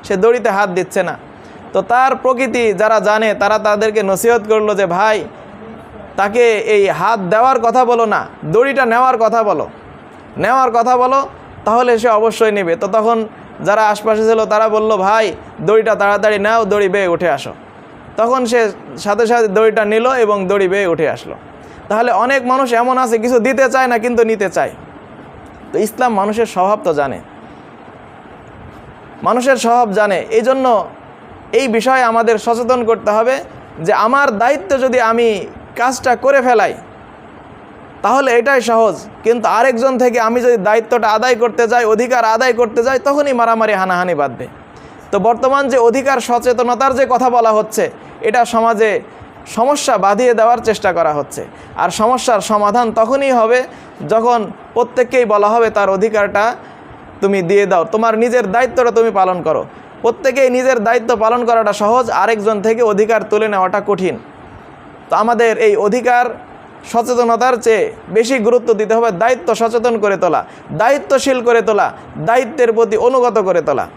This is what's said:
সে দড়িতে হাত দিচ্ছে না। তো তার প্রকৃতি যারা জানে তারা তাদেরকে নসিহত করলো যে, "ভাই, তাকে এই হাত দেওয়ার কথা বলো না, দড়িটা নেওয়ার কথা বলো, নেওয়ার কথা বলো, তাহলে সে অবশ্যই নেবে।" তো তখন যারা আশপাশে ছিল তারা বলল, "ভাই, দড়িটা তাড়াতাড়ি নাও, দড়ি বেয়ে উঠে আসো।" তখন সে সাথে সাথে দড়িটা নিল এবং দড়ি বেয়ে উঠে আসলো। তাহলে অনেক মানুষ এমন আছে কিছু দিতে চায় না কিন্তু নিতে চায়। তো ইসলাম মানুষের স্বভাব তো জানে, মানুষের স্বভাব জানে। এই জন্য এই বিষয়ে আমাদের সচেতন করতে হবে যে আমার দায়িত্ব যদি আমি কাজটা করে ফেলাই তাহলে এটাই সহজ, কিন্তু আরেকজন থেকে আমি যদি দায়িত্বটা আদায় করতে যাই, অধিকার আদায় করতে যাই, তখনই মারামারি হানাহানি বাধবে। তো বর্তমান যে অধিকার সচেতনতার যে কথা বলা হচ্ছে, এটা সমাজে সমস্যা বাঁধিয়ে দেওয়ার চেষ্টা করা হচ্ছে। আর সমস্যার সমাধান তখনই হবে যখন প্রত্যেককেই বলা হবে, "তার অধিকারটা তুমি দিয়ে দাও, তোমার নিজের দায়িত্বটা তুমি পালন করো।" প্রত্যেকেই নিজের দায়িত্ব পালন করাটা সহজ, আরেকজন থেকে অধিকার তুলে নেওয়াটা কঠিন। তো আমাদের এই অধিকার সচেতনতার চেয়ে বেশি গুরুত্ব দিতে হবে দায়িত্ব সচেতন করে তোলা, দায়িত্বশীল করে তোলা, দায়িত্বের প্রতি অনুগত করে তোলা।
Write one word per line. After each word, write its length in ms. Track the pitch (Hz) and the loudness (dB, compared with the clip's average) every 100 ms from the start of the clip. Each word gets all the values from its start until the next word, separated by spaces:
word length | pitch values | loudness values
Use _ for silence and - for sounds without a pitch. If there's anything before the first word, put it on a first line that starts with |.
সে 120 | - 196 | -4 0
দড়িতে 340 | 220 247 220 | 2 2 0
হাত 180 | 196 196 | -2 -2
দিচ্ছে 340 | 175 180 202 | -2 -4 -4
না। 160 | 175 147 - - - - - | -4 -8 -16 -20 -20 -20 -6
তো 100 | - | -6
তার 340 | - 240 262 254 | 0 2 2 0
প্রকৃতি 560 | 254 247 262 247 233 | -2 -2 -2 0 -2
যারা 280 | 185 214 220 | 0 2 2
জানে 340 | 202 214 220 | 2 0 0
তারা 240 | 202 202 214 | 0 0 0
তাদেরকে 440 | 208 208 220 214 | 0 0 0 0
নসিহত 380 | 196 190 233 233 208 | -2 0 2 0 2
করলো 260 | 220 214 | 0 0
যে, 120 | 202 196 | 0 0
"ভাই, 380 | 175 214 220 - - - - - - - - - - | 0 0 0 -4 -14 -20 -20 -20 -20 -20 -20 -14 -4
তাকে 360 | 202 220 240 214 | -2 2 2 2
এই 300 | - 208 196 | 0 2 2
হাত 300 | 156 190 226 | 0 -2 -2
দেওয়ার 420 | 180 214 254 262 | 0 2 2 2
কথা 240 | 226 233 | 2 2
বলো 220 | 247 240 226 | 2 2 2
না, 200 | 185 113 - | 0 -4 -10
দড়িটা 420 | 151 196 269 269 247 | -2 2 2 2 0
নেওয়ার 320 | 233 254 254 | 2 2 2
কথা 240 | 226 233 | 0 0
বলো, 260 | 214 165 90 - - - - - - - | 0 -2 -4 -10 -20 -20 -20 -20 -18 -6
নেওয়ার 340 | 185 262 262 | 0 2 2
কথা 260 | 233 233 254 | 0 0 2
বলো, 320 | 254 269 269 - - - | 2 0 -2 -12 -20 -8
তাহলে 340 | - 226 247 233 | -2 0 2 2
সে 100 | 240 | 2
অবশ্যই 440 | 214 220 220 220 | 2 0 2 0
নেবে।" 240 | 202 180 165 | 0 -2 -2
তো 100 | 196 | -2
তখন 400 | 220 214 233 220 - - - | 0 0 0 -4 -10 -20 -8
যারা 280 | 151 208 214 | -2 2 2
আশপাশে 400 | 208 220 214 220 | 0 -2 0 2
ছিল 160 | 220 | 2
তারা 240 | 214 208 220 | 0 0 0
বলল, 280 | 214 214 214 | 0 0 0
"ভাই, 380 | 190 220 208 - - - | 2 2 0 -4 -16 -8
দড়িটা 340 | 156 220 220 | 2 2 2
তাড়াতাড়ি 440 | 196 202 208 214 208 | 0 2 2 0 0
নাও, 260 | 202 226 | 0 0
দড়ি 240 | 214 208 202 | 0 0 0
বেয়ে 200 | 202 190 | 0 0
উঠে 220 | 170 175 | 0 0
আসো।" 220 | 139 123 - - - - - - - | -2 -6 -16 -20 -20 -20 -20 -14 -4
তখন 300 | 233 254 247 | 0 0 0
সে 240 | 240 214 180 - 135 | 0 0 -4 -16 -10
সাথে 280 | 202 208 233 | -4 0 2
সাথে 220 | 240 220 | 2 2
দড়িটা 360 | 190 220 214 | 2 2 2
নিল 260 | 208 220 240 | 0 0 0
এবং 380 | 262 214 202 185 | 0 0 0 0
দড়ি 200 | 202 190 | 0 0
বেয়ে 180 | 196 196 | 0 -2
উঠে 240 | 160 151 | 0 -2
আসলো। 240 | 110 - 67 - - - - - | -4 -10 -16 -18 -20 -20 -20 -4
তাহলে 240 | 214 240 | -2 0
অনেক 340 | 190 240 269 247 | 0 0 0 0
মানুষ 260 | 254 269 | 0 0
এমন 260 | 233 247 254 | 0 0 0
আছে 200 | 247 226 | 0 0
কিছু 200 | 233 247 | 2 2
দিতে 320 | 220 269 262 | 2 2 2
চায় 160 | 262 254 | 2 0
না 120 | 240 | 0
কিন্তু 260 | 233 240 | 0 0
নিতে 260 | 226 220 196 | 0 0 -2
চায়। 200 | 170 131 - - - - - - - - - - | -2 -4 -6 -20 -20 -20 -20 -20 -20 -20 -20 -8
তো 60 | 156 | -4
ইসলাম 360 | 214 - 247 | -4 -2 -2
মানুষের 320 | 214 202 214 226 | 0 -2 -2 -4
স্বভাব 320 | - 190 214 | 0 0 0
তো 100 | 185 | -2
জানে, 260 | 147 139 98 - - - - - - - - - - - - - - - - - - - - | -2 -4 -6 -16 -20 -20 -20 -20 -20 -20 -20 -20 -20 -20 -20 -20 -20 -20 -20 -20 -20 -20 -8
মানুষের 340 | 165 233 254 254 | -2 -2 0 0
স্বভাব 360 | 226 240 233 | 2 2 0
জানে। 320 | 196 208 180 113 | 0 0 -2 0
এই 100 | - | -2
জন্য 480 | 233 262 254 220 175 - - - - - - | 0 0 2 0 -2 -12 -20 -20 -20 -20 -4
এই 160 | 226 262 | -2 0
বিষয়ে 340 | 226 240 262 | 0 2 2
আমাদের 360 | 240 226 226 220 | 2 2 2 0
সচেতন 460 | 233 226 233 254 | 0 -2 0 0
করতে 260 | 226 226 - | 0 -2 0
হবে 340 | 208 233 269 - - - - | 0 0 -2 -6 -20 -20 -8
যে 120 | 160 | -2
আমার 460 | 175 220 269 277 208 | 0 2 2 0 0
দায়িত্ব 400 | 233 285 392 269 | 0 -2 -2 -2
যদি 220 | 262 247 | 0 0
আমি 460 | 226 226 233 202 151 - - - | 0 2 0 -2 -8 -16 -18 -4
কাজটা 400 | 240 254 262 240 | -4 -2 -2 0
করে 260 | 262 277 | 2 2
ফেলাই 320 | 254 233 180 233 - - - - - - - - - - - - | 4 2 2 -4 -16 -20 -20 -20 -20 -20 -20 -20 -20 -20 -20 -6
তাহলে 300 | 202 262 269 | 0 0 2
এটাই 280 | 240 233 269 | 2 2 0
সহজ, 480 | 220 226 226 156 - - | 2 2 2 0 -12 -6
কিন্তু 240 | 220 240 196 | -2 0 0
আরেকজন 500 | 202 254 233 262 262 | 2 2 2 0 2
থেকে 220 | 247 233 | 0 2
আমি 200 | 226 240 | 0 0
যদি 160 | 247 240 | 2 2
দায়িত্বটা 520 | 190 226 226 240 214 | 2 0 2 0 2
আদায় 260 | 220 247 | 0 0
করতে 340 | 247 233 214 233 | 0 0 0 0
যাই, 160 | 240 | 2
অধিকার 400 | 226 220 240 254 | 2 0 0 0
আদায় 280 | 226 226 254 | 2 2 0
করতে 300 | 233 240 220 | 0 0 0
যাই, 160 | 233 262 | 0 0
তখনই 340 | 277 285 285 | 0 0 0
মারামারি 400 | 247 233 226 220 | 0 0 2 0
হানাহানি 420 | 202 190 180 180 | 0 0 0 -2
বাধবে। 320 | 160 143 117 - - - - - - - | -2 -2 -6 -16 -18 -20 -20 -20 -20 -6
তো 80 | 202 | -2
বর্তমান 500 | 190 233 254 277 277 | 0 0 0 0 0
যে 100 | 254 | 2
অধিকার 420 | 233 240 269 269 | 2 2 0 -2
সচেতনতার 760 | 233 240 247 233 240 240 269 | 0 0 0 0 0 0 0
যে 120 | 262 262 | 0 0
কথা 220 | 240 254 | 2 2
বলা 220 | 240 226 | 2 2
হচ্ছে, 380 | 214 214 - 165 - - - | 2 -2 -2 -4 -6 -20 -6
এটা 240 | - 240 | -2 0
সমাজে 560 | 233 233 226 220 220 180 - - - - - | 0 2 0 2 0 0 -6 -20 -20 -20 -12
সমস্যা 520 | - 247 285 - 220 | -2 0 0 0 0
বাঁধিয়ে 360 | 190 208 247 | 2 2 2
দেওয়ার 240 | 233 226 240 | 4 2 2
চেষ্টা 340 | 226 202 196 | 0 -2 -2
করা 200 | 170 165 | 0 -2
হচ্ছে। 320 | 147 139 - 92 - - - | -2 -6 -10 -14 -16 -16 -4
আর 140 | 175 | -4
সমস্যার 500 | 175 220 254 254 214 | 0 0 0 0 -2
সমাধান 520 | - 214 208 220 233 | 0 0 0 0 0
তখনই 400 | 226 220 277 277 | 0 0 0 0
হবে 300 | 247 220 247 254 - - - 147 | 2 2 0 -2 -12 -20 -14 -2
যখন 420 | 220 226 240 202 - - | 0 2 0 -2 -10 -8
প্রত্যেককেই 500 | 226 240 240 240 254 | -4 -2 -2 0 0
বলা 240 | 233 208 208 | 2 2 2
হবে, 220 | 233 226 | 2 0
"তার 200 | 214 196 | 0 0
অধিকারটা 640 | 190 214 214 202 196 220 247 - - - - - - | 0 0 0 -2 0 -2 -4 -16 -20 -20 -20 -20 -4
তুমি 220 | 196 196 | -2 0
দিয়ে 240 | 170 202 202 | 2 2 2
দাও, 180 | 185 | 0
তোমার 340 | 160 220 226 220 | 0 0 0 0
নিজের 340 | 226 247 208 | 0 0 0
দায়িত্বটা 380 | 226 254 247 240 | 0 0 0 0
তুমি 200 | 220 226 | 2 0
পালন 320 | 196 185 180 | 2 0 0
করো।" 220 | 160 151 - - - - | -2 -2 -4 -14 -20 -6
প্রত্যেকেই 480 | 226 233 269 254 262 | -4 -2 -2 0 0
নিজের 340 | 247 254 240 | 2 0 0
দায়িত্ব 320 | 214 247 226 240 | 0 0 0 0
পালন 280 | 220 240 233 | 0 0 0
করাটা 260 | 233 214 | 0 0
সহজ, 380 | 202 208 240 233 | 0 0 0 0
আরেকজন 520 | 175 202 226 208 214 | 0 0 0 0 -2
থেকে 200 | 202 226 | -2 0
অধিকার 400 | 233 202 214 220 | 0 2 2 0
তুলে 260 | 202 208 220 | 0 -2 0
নেওয়াটা 340 | 202 185 202 196 | 0 0 -2 -2
কঠিন। 320 | 208 185 117 - - - - - - - - - | -2 -2 -6 -14 -20 -20 -20 -20 -20 -20 -20 -4
তো 60 | 165 | -2
আমাদের 420 | 220 233 233 220 | 0 2 0 2
এই 180 | 220 202 | 0 2
অধিকার 500 | 202 240 233 240 247 - - - - - - | 0 0 0 0 0 -6 -18 -20 -20 -20 -6
সচেতনতার 640 | 226 233 240 240 233 247 247 | -4 -2 0 0 2 0 0
চেয়ে 360 | 226 220 135 - - | 2 0 0 -6 -4
বেশি 300 | 185 226 262 | -2 0 0
গুরুত্ব 360 | 214 247 226 | 2 0 0
দিতে 200 | 208 208 | -2 0
হবে 160 | 220 233 | 0 0
দায়িত্ব 440 | 175 226 247 247 | 0 0 0 -2
সচেতন 440 | 226 226 226 233 226 | -2 0 0 -2 -2
করে 180 | 208 196 | -2 0
তোলা, 280 | 240 - - - - | 0 -2 -4 -16 -12
দায়িত্বশীল 720 | 147 226 294 381 277 - 254 | -2 0 0 0 0 0 0
করে 200 | 233 233 | 2 2
তোলা, 300 | 202 208 160 - - - | 2 0 -2 -4 -18 -8
দায়িত্বের 540 | 151 240 254 311 240 | 0 0 0 -2 0
প্রতি 240 | 220 226 208 | 2 0 2
অনুগত 420 | 233 262 247 226 | 2 2 0 0
করে 240 | 190 175 | 0 0
তোলা। 240 | 151 135 85 | 0 -4 -4